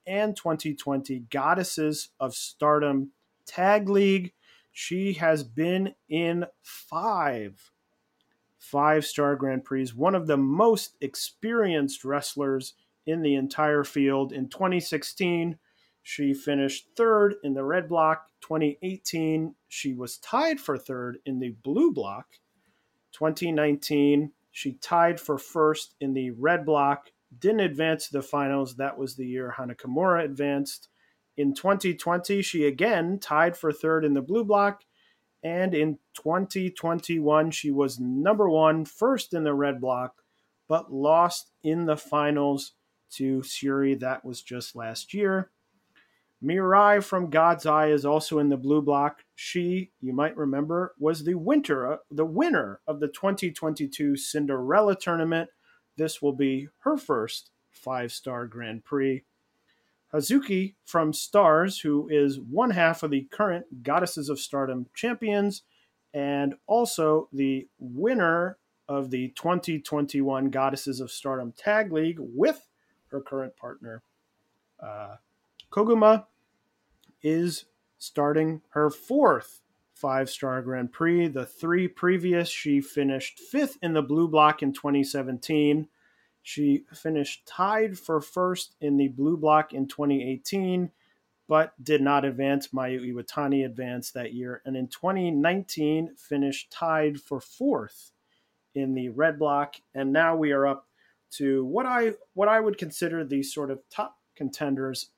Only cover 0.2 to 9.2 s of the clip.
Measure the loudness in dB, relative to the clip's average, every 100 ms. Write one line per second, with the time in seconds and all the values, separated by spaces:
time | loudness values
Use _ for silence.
0.2 | -2 -2 -4 -4 -4 -6 -4 -4 -4 -8
1.2 | -6 -2 2 2 0 -2 -2 -2 -10 -8
2.2 | -6 -6 -12 0 4 4 4 0 -4 _
3.2 | _ _ -12 0 4 4 4 4 4 2
4.2 | -2 -14 _ _ _ -14 -6 -2 -2 0
5.2 | 2 2 -2 -2 0 0 -2 -6 _ -2
6.2 | 0 0 -4 _ -20 -20 -10 -4 0 0
7.2 | -2 -4 -10 -14 _ _ _ _ _ _
8.2 | _ _ _ _ -4 2 4 4 0 0